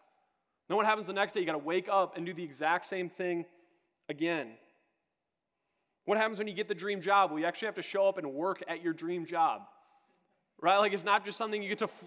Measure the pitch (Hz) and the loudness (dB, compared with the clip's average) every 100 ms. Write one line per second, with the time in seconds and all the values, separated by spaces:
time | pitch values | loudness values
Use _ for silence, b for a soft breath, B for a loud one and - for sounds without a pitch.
0 | _ _ _ _ _ _ - 202 214 214 | _ _ _ _ _ _ -2 2 4 2
1 | 180 190 208 208 165 151 151 180 180 196 | 0 0 0 0 0 0 0 -2 2 2
2 | 180 180 175 175 165 135 156 170 - 190 | 2 0 -8 -8 -10 -2 0 0 0 -6
3 | 175 - 180 170 165 b b b b b | -6 -4 -2 -2 -4 b b b b b
4 | - 147 165 165 120 113 _ _ _ _ | -10 -4 -2 -2 -6 -12 _ _ _ _
5 | _ _ _ _ _ _ _ _ _ _ | _ _ _ _ _ _ _ _ _ _
6 | - 214 220 202 214 185 208 185 196 196 | 0 2 2 -2 -6 -4 -4 -4 -4 -4
7 | 175 202 185 151 170 - 220 185 - 196 | 4 4 4 2 -2 -2 -6 -6 -4 0
8 | 196 190 151 135 185 180 - 165 170 156 | 2 2 -4 -4 -4 -4 -6 -6 -4 -4
9 | 165 180 160 170 156 107 101 - b b | -4 -6 -4 2 2 0 -8 -20 b b
10 | b b b b b _ 165 196 208 196 | b b b b b _ 4 6 6 2
11 | 170 208 196 190 220 208 196 208 - - | 4 2 2 -6 -4 -2 -2 -2 -4 -6